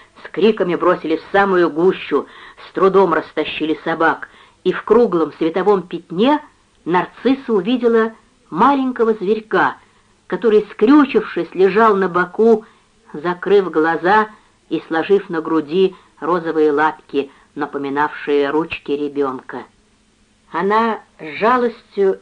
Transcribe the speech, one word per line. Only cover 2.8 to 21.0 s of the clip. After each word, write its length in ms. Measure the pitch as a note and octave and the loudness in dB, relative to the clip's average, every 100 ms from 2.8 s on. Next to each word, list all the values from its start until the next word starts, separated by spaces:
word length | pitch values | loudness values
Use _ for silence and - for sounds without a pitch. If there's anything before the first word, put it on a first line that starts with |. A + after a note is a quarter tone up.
| F#3+ F#3 F#3 | 2 4 2
растащили 640 | D#3 - - D3+ - D#3 - | 0 -4 -6 -6 -4 -4 -4
собак, 440 | E3 D#3+ D#3+ C#3 - - - _ | -4 0 0 -2 -8 -20 -20 _
и 80 | F#3 | -4
в 100 | F3 | -4
круглом 500 | - A3+ A3+ F3 D3 - | 2 2 4 0 -2 -2
световом 440 | D#3+ F#3 F#3 G3 | -4 -2 0 0
пятне 580 | F3 E3 - E3+ B3+ D4 - _ _ _ | -2 -12 -8 -2 0 0 -4 _ _ _
Нарцисса 680 | D3+ F3+ E3+ - A#3 C4+ - | -4 -2 -2 -4 -2 -2 -2
увидела — 600 | G#3+ F#3 B3+ A#3+ A3+ A3 - _ _ - | -2 0 0 2 2 0 -6 _ _ -10
маленького 640 | D#3+ B3+ C#4 C4 A#3+ A3+ | 0 2 2 -2 -2 0
зверька, 640 | G#3+ F#3 A3 - F#3 C#3 - _ _ _ _ - | 0 -2 -4 -2 -2 -2 -4 _ _ _ _ -10
который, 400 | F3+ A3+ G#3+ G#3 | -2 2 2 2
скрючившись, 800 | - A3 D4+ C4+ A3 - F3+ E3 | 0 4 6 6 0 -2 -6 -6
лежал 420 | E3+ F#3+ G3 A3+ G3 | 2 2 4 4 2
на 120 | F#3 | 0
боку, 580 | F3 F3 - A3+ A3 - _ _ _ _ | -2 -2 2 2 2 -2 _ _ _ _
закрыв 580 | D3+ E3+ F3 F#3 G3+ F3+ | -8 -6 -4 0 2 2
глаза 580 | D#3 D#3 D#3+ E3+ G#3+ G#3+ - _ _ - | 0 0 0 2 2 0 -6 _ _ -8
и 140 | D#3 - | -8 -4
сложив 420 | D#3+ D#3 G3 - | -4 2 0 0
на 100 | E3 | -6
груди 560 | D#3+ D#3+ C#3+ F#3 F#3+ F#3 _ - | -2 -2 -2 0 0 -2 _ -10
розовые 520 | D3 F3 E3 D#3 D3+ | -4 -2 -2 0 2
лапки, 580 | D3 D#3 D#3 _ C#3 C3+ _ _ | 2 0 -2 _ -6 -6 _ _
напоминавшие 960 | C#3+ C#3+ C#3+ C#3 C#3+ D3 - - C#3+ C#3 | -10 -8 -6 -6 -2 -4 -4 -2 0 2
ручки 420 | D3+ E3 - - | 0 -2 -8 -6
ребёнка. 720 | C#3+ D3 C#3 C#3 B2+ - B2+ - _ _ _ _ _ _ _ _ | -4 -4 -4 -4 -6 -12 -16 -16 _ _ _ _ _ _ _ _
Она 480 | D#3+ G3 A3 A3+ G#3+ | -4 0 0 0 -4